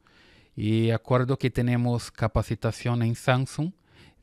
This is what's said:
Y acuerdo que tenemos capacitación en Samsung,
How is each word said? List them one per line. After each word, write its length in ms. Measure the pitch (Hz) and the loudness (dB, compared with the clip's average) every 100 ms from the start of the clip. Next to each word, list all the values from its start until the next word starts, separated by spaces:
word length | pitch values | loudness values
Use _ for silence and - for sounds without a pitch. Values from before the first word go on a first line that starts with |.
| _ _ - - _ - | _ _ -20 -20 _ -4
Y 320 | 107 113 113 | 0 2 2
acuerdo 460 | 113 - 127 127 135 | 0 0 0 2 0
que 140 | 127 | -2
tenemos 600 | - 120 120 120 120 - | 0 0 2 2 -2 -4
capacitación 920 | - 113 117 - 113 113 - 123 120 | -4 -2 0 -2 -2 -4 -4 -2 0
en 120 | 113 | 0
Samsung, 580 | 120 - 127 131 - 170 - _ - - _ | 0 0 0 0 -4 -6 -8 _ -20 -20 _